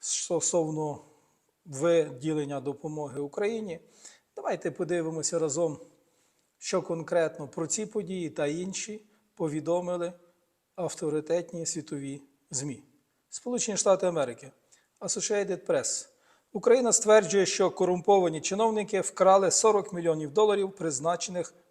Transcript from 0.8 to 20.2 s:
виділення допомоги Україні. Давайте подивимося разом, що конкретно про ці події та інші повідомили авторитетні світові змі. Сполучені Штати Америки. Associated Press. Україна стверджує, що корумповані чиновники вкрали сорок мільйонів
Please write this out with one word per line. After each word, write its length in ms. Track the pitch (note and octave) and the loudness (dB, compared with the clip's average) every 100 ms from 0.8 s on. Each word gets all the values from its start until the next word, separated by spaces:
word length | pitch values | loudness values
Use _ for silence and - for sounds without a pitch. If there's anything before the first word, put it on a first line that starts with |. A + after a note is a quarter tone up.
| D3+ C#3+ - _ _ _ _ _ | -6 -8 -16 _ _ _ _ _
виділення 960 | F3 C3+ E3+ E3+ D3+ C3 D#3 D3+ C#3+ C#3+ | -14 -2 2 4 2 -2 -4 -2 -4 -6
допомоги 600 | C3+ C#3 D#3+ D3+ D3 C3+ | -6 -8 -8 -8 -8 -8
Україні. 600 | C#3+ G#3 G#3 A3+ G#3+ D#3 _ _ - - _ - | -6 -4 -2 -4 -8 -12 _ _ -20 -20 _ -8
Давайте 340 | F4+ F3+ E3+ | -6 -4 -4
подивимося 680 | C#3+ E3 F3 D#3+ D#3+ D3 E3+ | -4 -2 -2 -2 -4 -4 -2
разом, 400 | D#3 C#3+ E3 C#3+ - _ _ _ _ _ _ _ | -2 0 -2 -4 -16 _ _ _ _ _ _ _
що 240 | - F#3 | -4 -4
конкретно 680 | - E3 D#3 F3 D#3 - C#3+ | -2 -6 0 0 0 -2 -10
про 180 | - D#3+ | -6 -4
ці 200 | - G#3+ | -4 -4
події 440 | G#3+ F3 F#3 D#3+ | -6 -6 -6 -6
та 160 | - D3 | -4 -4
інші 580 | D#3+ F#3 F#3 - G#3+ _ _ _ | -4 -6 -8 -10 -14 _ _ _
повідомили 800 | - E3 D3+ D3+ F3 F3 F3+ F3 F3 _ _ _ _ _ | -6 -4 -4 0 -2 0 -4 -6 -8 _ _ _ _ _
авторитетні 920 | - E3+ - D#3 D3+ D3+ E3+ F3 E3+ D#3+ | -8 -8 -4 -4 -2 0 -2 -2 -8 -6
світові 560 | E3 D3 D3 C#3 C#3 - _ - | -8 -8 -8 -8 -12 -16 _ -10
змі. 320 | C3 C#3+ B2 _ _ _ _ _ | -8 -8 -10 _ _ _ _ _
Сполучені 460 | - B3 B3 A#3 G3 | -12 -6 -4 -2 0
Штати 300 | G#3 F#3+ F#3 | 4 4 2
Америки. 440 | E3 B2+ A#2+ C3 _ _ _ _ - | 0 -4 -6 -16 _ _ _ _ -12
Associated 640 | G3 G#3 - G#3 F#3+ F3+ - | -6 -4 -2 0 0 -4 0
Press. 420 | D3+ A#2 - - _ _ _ _ | 0 0 -6 -8 _ _ _ _
Україна 400 | G3+ - B3 B3 | 0 4 6 6
стверджує, 540 | - G#3 G#3+ F3+ G3+ F#3 | 2 8 6 8 2 2
що 240 | - F#3 | 2 0
корумповані 680 | - F3+ F3+ E3 G3 F3 D#3+ | 2 0 2 6 6 6 0
чиновники 600 | D#3 G3 A3+ G#3+ G3+ F#3+ | -4 2 2 2 -2 -2
вкрали 500 | - - F#3+ G3 F#3+ | -2 4 8 8 6
сорок 420 | - A3 G#3 F#3+ | 4 4 4 0
мільйонів 380 | F3 E3+ D#3 | -2 0 0